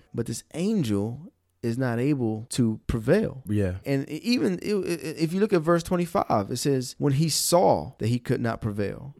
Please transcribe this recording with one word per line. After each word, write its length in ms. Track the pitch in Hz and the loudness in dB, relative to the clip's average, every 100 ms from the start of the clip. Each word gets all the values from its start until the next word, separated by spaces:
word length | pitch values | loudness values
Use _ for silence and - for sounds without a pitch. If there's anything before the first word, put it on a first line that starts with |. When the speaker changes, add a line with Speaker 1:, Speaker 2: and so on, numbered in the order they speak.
| - | -8
Speaker 1:
But 120 | 123 117 | -8 -6
this 160 | 120 - | -8 -10
angel 760 | 143 190 220 127 101 107 127 185 _ _ _ | -4 -2 0 0 0 -2 -6 -14 _ _ _
is 140 | 120 117 | -4 -2
not 220 | 131 117 | 0 0
able 480 | 131 147 117 110 117 | 0 2 0 -2 -2
to 300 | - 117 110 - | 2 2 2 -2
prevail. 560 | 120 113 185 220 131 - | -2 2 2 2 -4 -2
Speaker 2:
Yeah. 280 | 104 95 95 - | 0 0 -2 -2
Speaker 1:
And 240 | 139 139 | -2 -2
e-, 60 | 151 | -4
even 300 | 202 247 214 175 | 0 2 2 -2
i-, 80 | - | -2
i-, 440 | 208 180 170 151 151 | -2 -2 -4 -6 -2
if 80 | 160 | -2
you 80 | 185 | 2
look 140 | 214 | 2
at 80 | 175 | 2
verse 220 | 156 170 | 4 2
twenty-five, 680 | 165 175 175 202 - 110 101 | 2 -2 0 -2 0 0 0
it 60 | 123 | -2
says, 380 | 147 135 123 - | 0 0 -2 -2
"When 160 | 147 | 0
he 160 | 139 160 | 2 2
saw 600 | - - 170 190 107 76 - | 0 4 4 6 4 0 -2
that 80 | 110 | 0
he 100 | 120 | 0
could 240 | - 127 | 0 0
not 200 | 117 113 | -2 -4
prevail." 520 | 117 104 101 101 139 | -4 -4 -4 -6 -12